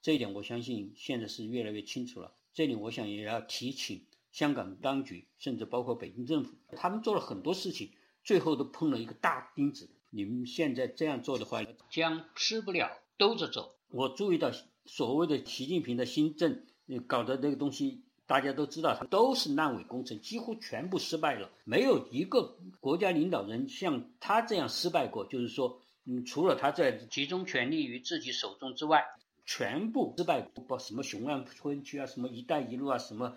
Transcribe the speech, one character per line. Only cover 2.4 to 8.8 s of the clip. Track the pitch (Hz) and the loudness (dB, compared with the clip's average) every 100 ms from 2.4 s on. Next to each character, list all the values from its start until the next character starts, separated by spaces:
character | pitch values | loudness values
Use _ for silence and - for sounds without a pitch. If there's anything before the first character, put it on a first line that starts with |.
| _ | _
这 | - 160 | -2 -2
里 | |
我 | 113 107 | 0 -4
想 | 113 107 | -6 -6
也 | 104 | -6
要 | 107 113 | -4 -6
提 | 110 - 120 | -4 -6 -6
醒 | 139 - 95 - _ _ | -6 -8 -8 -14 _ _
香 | - 151 | -2 0
港 | 135 95 95 | 0 -4 -4
当 | 135 139 | -2 -2
局， | 135 87 - _ | -4 -10 -16 _
甚 | - 117 | -6 -4
至 | |
包 | 110 123 | -2 -2
括 | 123 | -2
北 | 117 87 | -4 -6
京 | 95 | -10
政 | 123 156 | -2 0
府， | 127 - _ - | 0 -10 _ -2
他 | 180 | -2
们 | 208 | 0
做 | 226 | 0
了 | 196 | 0
很 | - 101 | 0 -6
多 | 143 | -2
事 | 190 196 | -2 -2
情， | - 101 _ _ _ | -6 -10 _ _ _
最 | - 196 | 4 4
后 | 160 143 | 6 2
都 | |
碰 | - - | 0 0